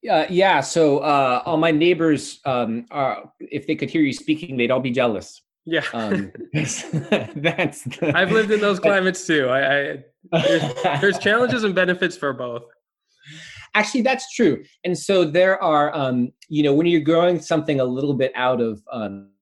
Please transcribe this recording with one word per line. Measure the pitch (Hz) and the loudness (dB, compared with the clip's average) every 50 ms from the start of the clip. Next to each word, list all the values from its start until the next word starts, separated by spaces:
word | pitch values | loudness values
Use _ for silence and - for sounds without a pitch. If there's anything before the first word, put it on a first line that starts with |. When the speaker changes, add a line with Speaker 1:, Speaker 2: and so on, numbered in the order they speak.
Speaker 1:
Yeah, | - 226 196 156 160 - | 0 2 0 0 2 2
yeah. | 185 175 190 196 175 147 | 2 4 4 4 4 2
So, | 139 - - 170 160 151 139 147 | 0 0 2 4 4 4 4 2
uh, | - 151 143 139 135 127 123 123 - | 2 2 2 2 4 2 0 0 0
all | - 165 | -2 0
my | 156 160 170 | 2 2 2
neighbors, | 160 147 165 175 180 156 165 160 151 131 - - - - _ | 2 4 4 2 2 2 2 0 0 0 -2 -10 -16 -10 _
um, | 143 131 123 120 110 113 120 120 _ | -4 -2 -2 -2 -2 -4 -8 -8 _
are, | - 147 139 127 107 - - - _ _ | -4 -2 -2 -2 -2 -6 -10 -18 _ _
if | - - - 143 139 | -16 -10 -10 -8 -4
they | - 156 | -4 -4
could | - 147 131 | -4 -4 -4
hear | - 165 | 0 0
you | 151 139 | 0 0
speaking, | 123 - - - 156 156 175 175 135 | 0 -4 -4 -4 -4 -4 -4 -8 -4
they'd | 123 120 120 | -2 0 0
all | 127 131 | 0 0
be | 131 131 | -2 -2
jealous. | 120 131 123 120 107 92 87 - - - _ _ _ _ _ | -2 0 0 0 -2 -4 -8 -12 -20 -20 _ _ _ _ _
Speaker 2:
Yeah. | 165 165 156 - - | -4 -4 -4 -4 -4
Speaker 1:
Um, | - 117 110 104 101 - 101 92 - - | -8 -6 -4 -2 -4 -4 -4 -8 -12 -16
<laughs> | - - | -16 -6
that's | - 151 151 - - - - - - 156 - - 214 175 120 - - 147 143 165 160 - 180 - - - - | -4 -4 -4 -4 -6 -10 -10 -6 -6 -6 -2 0 -2 -2 -2 -6 -10 -4 -2 -2 0 0 -4 -4 -4 -8 -14
the | 120 - - - 156 147 | -14 -8 -4 -2 0 2
Speaker 2:
I've | 170 190 185 | 2 2 2
lived | 220 220 220 196 | 2 0 2 2
in | 214 208 | 0 0
those | 208 208 196 180 | 2 0 -2 2
Speaker 1:
but | - 165 | 2 2
Speaker 2:
climates | 202 196 185 185 180 185 - | 2 2 2 0 -2 -4 -2
too. | - 165 151 135 123 | 0 0 2 2 2
I, | 127 135 139 135 139 143 139 147 | 0 0 2 2 0 0 -2 -4
I, | 151 139 - _ _ _ _ - | -8 -10 -14 _ _ _ _ -2
there's, | - 165 143 - - 160 151 147 - - | -2 0 2 4 2 2 0 -2 -6 -2
Speaker 1:
<laughs> | - 180 147 143 | -2 -2 0 2
Speaker 2:
there's | 196 202 185 - | 2 2 0 2
challenges | - 208 208 233 247 240 247 240 220 | 2 2 2 4 2 2 0 0 0
and | 208 185 | 0 2
benefits | 180 185 180 180 180 190 170 175 | 2 2 2 0 0 -2 -4 -4
for | - - 143 | -4 -6 -6
both. | 131 127 127 123 120 120 120 - _ _ _ _ _ _ _ _ _ _ _ 147 151 160 - - - - - - - | -4 -4 -8 -8 -8 -10 -14 -16 _ _ _ _ _ _ _ _ _ _ _ -20 -20 -20 -20 -20 -20 -20 -20 -2 0
Speaker 1:
Actually, | 208 208 208 - 262 | 0 0 2 0 0
that's | 214 254 262 247 - - | 2 2 0 0 -4 -10
true. | - - 240 170 127 - - _ _ _ _ | -2 2 2 2 2 0 -6 _ _ _ _
And | 180 180 | -4 -4
so | 160 - - 196 185 175 | -4 -2 0 2 2 2
there | 156 147 175 185 190 190 190 | 2 4 4 4 4 2 2
are, | 190 170 156 147 147 147 - | 2 2 4 4 2 2 0
um, | 156 139 131 127 123 123 127 _ _ - _ | -2 -2 0 0 0 -2 -2 _ _ -14 _
you | 156 147 | -2 0
know, | 147 143 | 2 4
when | 139 147 165 | 4 4 4
you're | 175 175 165 | 4 2 2
growing | 143 151 165 165 175 180 180 165 | 2 4 2 4 4 2 2 0
something | - - 165 160 151 - 151 135 | -2 -2 -2 -2 0 0 0 0
a | 131 | 0
little | 127 123 131 139 143 147 | 0 -2 -2 -2 -2 0
bit | 120 131 131 - | 0 -2 -2 -2
out | 120 127 127 131 120 | -2 0 0 0 0
of, | 117 113 107 104 _ - | -2 -2 -4 -8 _ -12
um, | 131 117 107 101 101 98 98 98 _ _ | -10 -8 -8 -8 -10 -12 -18 _ _ _